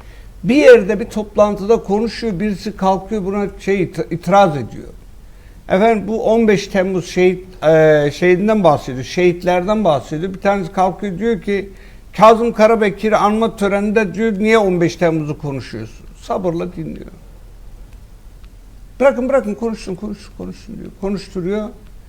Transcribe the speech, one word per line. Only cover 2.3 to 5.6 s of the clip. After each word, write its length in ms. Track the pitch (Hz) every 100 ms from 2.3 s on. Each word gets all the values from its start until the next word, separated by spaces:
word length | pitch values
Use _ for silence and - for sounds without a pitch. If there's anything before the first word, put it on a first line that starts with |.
| 170
birisi 380 | 214 185 214 -
kalkıyor 480 | 190 190 190 214 185
buna 220 | 202 196 -
şey 240 | - 196
it-, 280 | 165 160 -
itiraz 460 | 165 175 196 190 143
ediyor. 300 | 107 113 - - - - - - - -